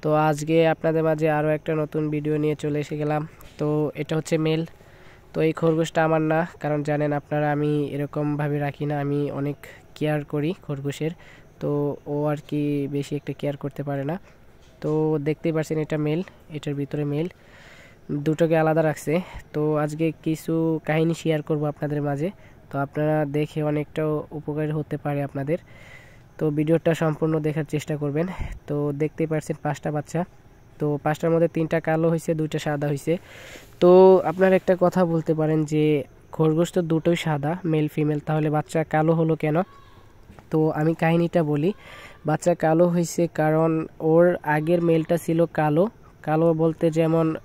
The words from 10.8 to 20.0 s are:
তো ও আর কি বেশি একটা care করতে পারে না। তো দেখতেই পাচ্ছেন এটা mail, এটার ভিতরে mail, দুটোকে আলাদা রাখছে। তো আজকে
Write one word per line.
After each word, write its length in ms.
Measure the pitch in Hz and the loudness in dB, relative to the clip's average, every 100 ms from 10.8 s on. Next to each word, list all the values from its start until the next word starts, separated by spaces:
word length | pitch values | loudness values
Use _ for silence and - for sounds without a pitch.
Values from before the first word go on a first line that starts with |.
| 139 139 151 180 - - - - | -6 -4 -6 -6 -20 -20 -20 -10
তো 80 | 147 147 143 - - | -4 -2 -2 -6 -6
ও 20 | 147 151 | -4 -2
আর 80 | 147 - | -4 -4
কি 120 | 147 147 147 139 143 | -4 -2 -2 -4 -6
বেশি 180 | 139 147 | -6 -8
একটা 140 | - 143 | -8 -6
care 160 | 143 143 | -6 -6
করতে 180 | 143 - 143 | -8 -8 -6
পারে 140 | 139 135 | -4 -4
না। 60 | 180 - - - - - - | -6 -10 -20 -20 -20 -20 -10
তো 80 | 151 156 156 156 143 | -4 0 0 0 -2
দেখতেই 260 | 147 165 160 | -2 -2 -2
পাচ্ছেন 220 | 151 156 151 | -2 -4 -2
এটা 120 | 156 151 | -2 -2
mail, 140 | 156 190 - - 156 | -2 -4 -12 -14 -10
এটার 180 | 147 143 | -6 -6
ভিতরে 240 | 143 147 147 | -4 -4 -4
mail, 140 | 143 175 - - - - - - - - 147 143 | -2 -4 -8 -20 -20 -20 -20 -20 -20 -8 -4 -2
দুটোকে 300 | 151 165 160 | 0 2 4
আলাদা 200 | 156 156 160 | 4 2 2
রাখছে। 240 | 143 - 160 180 - - 151 | 0 -2 -2 -2 -14 -10 -4
তো 60 | 151 151 | 0 0
আজকে 220 | 151 151 | -2 -2